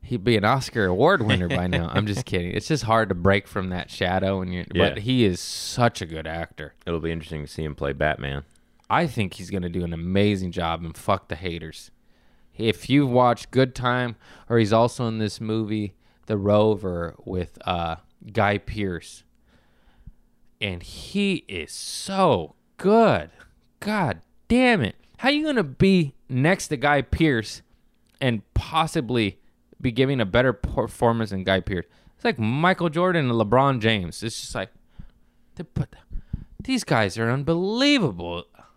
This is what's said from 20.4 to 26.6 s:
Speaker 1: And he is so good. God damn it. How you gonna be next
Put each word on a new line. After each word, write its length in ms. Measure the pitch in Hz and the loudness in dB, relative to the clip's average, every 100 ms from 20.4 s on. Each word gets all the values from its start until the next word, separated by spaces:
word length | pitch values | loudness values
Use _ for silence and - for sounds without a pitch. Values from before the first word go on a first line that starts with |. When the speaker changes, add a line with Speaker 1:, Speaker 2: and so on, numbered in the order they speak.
| _ _ | _ _
Speaker 1:
And 220 | 107 90 | -8 -8
he 640 | - - - 196 202 180 - | -12 -16 -8 -2 -2 -2 -6
is 240 | 92 76 | -10 -10
so 840 | - - - - 190 185 107 82 _ _ _ | -12 -12 -12 -8 2 4 4 0 _ _ _
good. 540 | 180 220 220 110 73 _ - _ _ _ | 2 6 6 4 -2 _ -20 _ _ _
God 400 | 202 214 160 82 - _ _ | -6 -2 -2 -2 -10 _ _
damn 340 | 240 254 226 | 2 4 4
it. 140 | 107 - _ _ | 0 -4 _ _
How 100 | 254 | 0
you 140 | 294 | 0
gonna 180 | 311 262 | 2 0
be 520 | 156 127 190 190 151 - _ | -2 2 4 4 2 -4 _
next 400 | 127 143 190 | 0 2 2